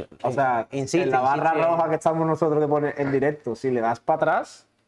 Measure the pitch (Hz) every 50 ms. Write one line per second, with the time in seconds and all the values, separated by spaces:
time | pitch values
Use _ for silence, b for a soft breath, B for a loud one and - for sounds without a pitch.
0 | - - - - - 127 127 135 135 127 123 117 113 - - 139 135 131 - 170
1 | 180 135 131 127 127 131 143 147 156 156 156 156 160 165 170 165 165 156 156 151
2 | - 165 160 165 165 160 156 151 170 160 151 151 151 143 147 151 147 147 143 -
3 | 143 135 135 135 131 147 147 - - 123 113 - - 131 127 120 113 113 117 -
4 | - - 156 156 160 156 170 226 311 - - - _ _ _ _ _